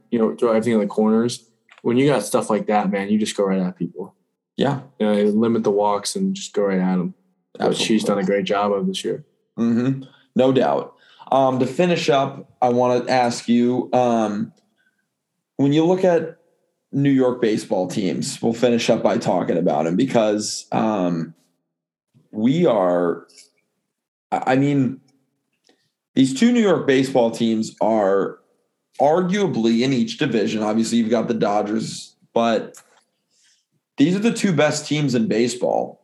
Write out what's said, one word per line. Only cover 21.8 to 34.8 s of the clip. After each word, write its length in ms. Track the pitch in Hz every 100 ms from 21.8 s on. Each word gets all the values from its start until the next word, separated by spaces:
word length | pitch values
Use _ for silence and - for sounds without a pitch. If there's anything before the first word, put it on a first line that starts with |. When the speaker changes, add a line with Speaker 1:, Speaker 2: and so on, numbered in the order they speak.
| _ _ _ _ _
Speaker 2:
we 340 | 107 117 160
are, 600 | 165 110 90 87 87 82 - - - _ _ _ _ _ _ _ -
I, 220 | 92 -
I 40 | 135
mean, 440 | 139 143 123 - _ _ _ _ _ _ _ _ _ _ _
these 180 | - 131
two 200 | 131 240
New 100 | 240
York 240 | 202 151 127
baseball 440 | 135 135 131 117
teams 460 | 117 117 110 110 -
are 560 | 104 110 98 98 - - _ _ _ _ _ -
arguably 840 | 143 170 180 208 185 117 113 113
in 100 | 131
each 240 | 127 110 -
division. 460 | 147 113 110 107
Obviously, 360 | 107 110 110 117
you've 120 | 110
got 180 | 113 110
the 60 |
Dodgers, 840 | 110 110 104 104 110 143 - - _ _
but 500 | 117 117 107 80 - - _ _ _ _ _ _ _ _ _ _ -
these 180 | 151 196
are 40 |
the 120 | 226
two 220 | 233 202
best 320 | 147 151 -